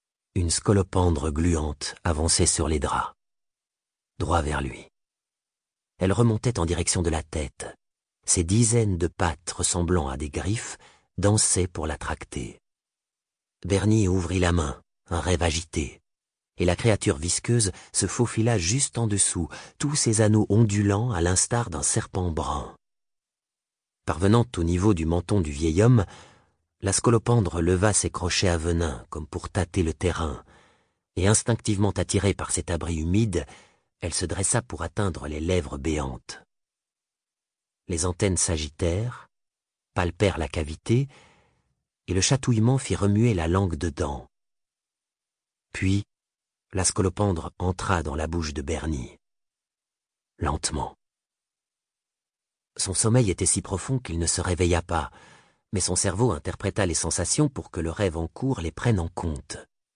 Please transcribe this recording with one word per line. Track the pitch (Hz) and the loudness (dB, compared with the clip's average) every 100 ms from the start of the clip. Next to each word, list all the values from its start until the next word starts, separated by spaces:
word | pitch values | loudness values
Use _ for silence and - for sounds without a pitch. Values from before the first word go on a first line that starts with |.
| _ _ _ | _ _ _
Une | - 85 | -2 0
scolopendre | - - 101 90 92 90 78 78 | 0 2 2 2 2 2 2 0
gluante | 76 85 80 76 73 - - | 0 2 2 -2 -6 -10 -6
avançait | 90 76 82 - 85 | -2 0 0 2 2
sur | - 76 | 2 0
les | 78 | 0
draps, | - - - - _ _ _ _ _ _ _ _ _ _ | -2 -4 -6 -10 _ _ _ _ _ _ _ _ _ _
droit | 76 82 | -2 0
vers | 76 76 | 0 -4
lui. | 69 58 - _ _ _ _ _ _ _ _ _ _ _ | -6 -8 -18 _ _ _ _ _ _ _ _ _ _ _
Elle | 92 | 0
remontait | 95 120 107 127 120 | 2 2 2 0 0
en | 82 | -2
direction | 87 85 95 | 0 -2 0
de | 82 | 0
la | 78 | -2
tête. | - 82 69 - - - _ _ _ _ - | -4 -6 -6 -8 -16 -16 _ _ _ _ -2
Ses | 98 | 0
dizaines | 82 104 113 120 110 87 | 2 4 4 2 2 0
de | 85 | -2
pattes | - 90 76 - | 0 -2 -2 -10
ressemblant | - 85 92 85 90 69 | -6 -4 0 2 2 0
à | 67 | -4
des | 73 | -6
griffes | 76 87 113 - - - _ _ - | -4 -4 -4 -6 -14 -20 _ _ 0
dansaient | 98 107 - - 92 | 2 4 2 0 -2
pour | - 78 | -4 -6
la | 76 | -6
tracter. | - 78 - 73 57 - _ _ _ _ _ _ _ _ _ _ 90 | -6 -8 -8 -10 -10 -14 _ _ _ _ _ _ _ _ _ _ -2
Bernie | 98 98 110 95 | 0 4 4 4
ouvrit | 92 85 92 | 2 0 0
la | 90 | 2
main, | 87 73 65 _ _ _ | 2 0 -6 _ _ _
un | 85 | -4
rêve | 87 85 | 0 2
agité, | 85 78 - - 67 - _ _ _ _ _ _ | 2 -2 -4 -6 -6 -8 _ _ _ _ _ _
et | |
la | 90 87 | 0 2
créature | 117 101 - 73 | 2 2 0 -2
visqueuse | 85 - - 120 98 - - | -2 -4 0 0 0 -4 -8
se | - 95 | -4 -2
faufila | - 120 - 113 113 | 0 -2 2 0 2
juste | 85 127 - - | 0 0 -2 -2
en | 113 | -2
dessous, | 101 - 95 80 - - _ | 0 0 0 -6 -8 -18 _
tous | 147 147 | -2 0
ses | - 107 | 2 4
anneaux | 107 107 101 | 4 4 4
ondulants | 101 113 101 101 101 123 | 4 4 4 2 2 0
à | 90 | 0
l'instar | 85 92 - 120 117 | 2 2 0 -2 -2
d'un | 80 | -4
serpent | 73 - - - 90 | -2 -2 -2 -2 -2
brun. | 80 78 76 62 - _ _ _ _ _ _ _ _ _ _ _ _ - | -2 -4 -4 -8 -16 _ _ _ _ _ _ _ _ _ _ _ _ -6
Parvenant | 80 98 117 117 - | 0 4 4 4 0
au | |
niveau | 85 87 101 | 0 2 4
du | 92 80 | 4 2
menton | 87 85 104 | 0 0 0
du | 76 | 0
vieil | 71 82 80 | -2 0 4
homme, | 113 123 90 - - - _ _ _ _ | 6 6 4 -6 -20 -20 _ _ _ _
la | 95 | -2
scolopendre | - - 117 - 120 90 87 | 0 2 2 4 2 2 0
leva | 85 92 104 | 2 4 2
ses | 98 90 | 2 -2
crochets | - 90 - 95 | -4 -4 0 2
à | 85 | 2
venin | 80 82 82 64 - | 0 0 -2 -4 -12
comme | 78 78 | -12 -10
pour | 87 - | -10 -6
tâter | - 87 - | -4 -2 0
le | 82 | -2
terrain, | 76 90 - 80 65 - - _ _ _ _ _ - | 0 -2 -2 -4 -6 -14 -20 _ _ _ _ _ 0
et | 92 | 2
instinctivement | 107 - - - 101 104 | 2 2 -2 0 0 2
attirée | 92 87 101 101 | 0 0 2 2
par | 92 - | 0 -4
cet | - - | -6 -4
abri | 82 78 80 | -4 -2 -2
humide, | 80 95 113 85 71 - - _ _ _ | 2 2 2 0 -4 -14 -20 _ _ _
elle | 92 - | -8 -6
se | 87 | -6
dressa | 85 95 120 | -4 -2 -2
pour | 117 78 | -4 -8
atteindre | 85 - 101 69 71 | -8 -4 -4 -4 -8
les | 76 | -6
lèvres | 82 90 71 71 | 0 0 -2 -6
béantes. | 71 76 67 62 - - _ _ _ _ _ _ _ _ _ _ _ _ _ _ - | -4 -2 -4 -8 -14 -18 _ _ _ _ _ _ _ _ _ _ _ _ _ _ -6
Les | 85 90 | -2 -2
antennes | 87 104 90 | 0 0 2
s'agitèrent, | - 82 76 - 87 90 120 - - _ _ _ _ _ _ | 0 -2 -4 -2 -2 0 -4 -8 -18 _ _ _ _ _ _
palpèrent | - 87 - 101 85 | -2 -2 2 0 0
la | 76 | -4
cavité, | - 76 78 - 120 139 - _ _ _ _ _ _ _ _ - | -4 -6 -8 0 0 0 -8 _ _ _ _ _ _ _ _ -4
et | 90 | 0
le | |
chatouillement | 95 135 135 113 113 135 | 2 0 2 2 4 2
fit | - 85 | 0 0
remuer | 101 101 120 95 | 2 4 2 2
la | 80 | 2
langue | 92 98 80 | 2 0 -2
dedans. | 85 73 76 67 - _ _ _ _ _ _ _ _ _ _ _ _ _ _ | -4 -2 -4 -6 -12 _ _ _ _ _ _ _ _ _ _ _ _ _ _
Puis, | - 95 98 - _ _ _ _ _ _ | -2 0 0 -2 _ _ _ _ _ _
la | 90 | -4
scolopendre | 90 - 95 90 104 85 80 - | -2 0 0 2 0 0 -4 -4
entra | 90 90 - 90 | -4 -2 -2 -2
dans | 76 71 | -2 -4
la | 78 | -4
bouche | 85 76 73 | -2 -4 -6
de | |
Bernie. | 69 80 82 73 58 - _ _ _ _ _ _ _ _ _ _ _ _ | -6 -6 -4 -6 -8 -16 _ _ _ _ _ _ _ _ _ _ _ _
Lentement. | 90 76 - 73 - - _ _ _ _ _ _ _ _ _ _ _ _ _ _ _ _ _ - | -2 -2 -4 -4 -6 -10 _ _ _ _ _ _ _ _ _ _ _ _ _ _ _ _ _ -8
Son | - 90 | -4 0
sommeil | 110 120 113 | 2 2 2
était | 85 92 | 0 0
si | - | -2
profond | - 95 - 131 | -2 -6 -4 -6
qu'il | 123 85 | -4 -4
ne | 82 | -2
se | - | -2
réveilla | 82 85 87 85 | -2 0 2 2
pas, | - 82 73 - - - _ _ _ | 0 -4 -4 -10 -20 -20 _ _ _
mais | 101 | -4
son | - 90 | -2 0
cerveau | 101 90 123 | 0 2 0
interpréta | 78 - - 101 - 92 | 0 -6 -4 -4 0 0
les | |
sensations | 80 85 - 87 - 151 | 0 -2 -2 -2 0 0
pour | - - | -2 -8
que | 92 | -6
le | 82 | -6
rêve | 82 101 80 | -2 -2 -2
en | 82 | -6
cours | - 131 - | -4 -4 -4
les | 82 | -6
prenne | - 123 104 | -4 0 2
en | 85 | 0
compte. | - 85 71 - - - _ _ | -4 -6 -6 -10 -16 -18 _ _